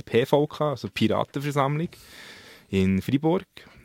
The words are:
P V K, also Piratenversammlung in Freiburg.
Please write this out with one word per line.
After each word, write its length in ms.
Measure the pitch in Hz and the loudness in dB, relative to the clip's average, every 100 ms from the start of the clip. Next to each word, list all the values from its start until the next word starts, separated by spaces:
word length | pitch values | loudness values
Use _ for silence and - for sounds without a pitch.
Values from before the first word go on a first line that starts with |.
| - | 0
P 200 | 113 127 | 0 4
V 220 | 143 151 | 2 2
K, 240 | - 147 | -2 -4
also 160 | 135 104 | -4 -8
Piratenversammlung 960 | - 110 104 113 143 143 143 139 147 175 - - - - - - - _ | 0 2 2 -4 -6 -4 0 0 0 -4 -8 -20 -20 -20 -20 -20 -20 _
in 320 | 95 95 95 | 0 2 2
Freiburg. 440 | - 135 156 180 - - - - | 0 0 2 0 -4 -16 -20 -20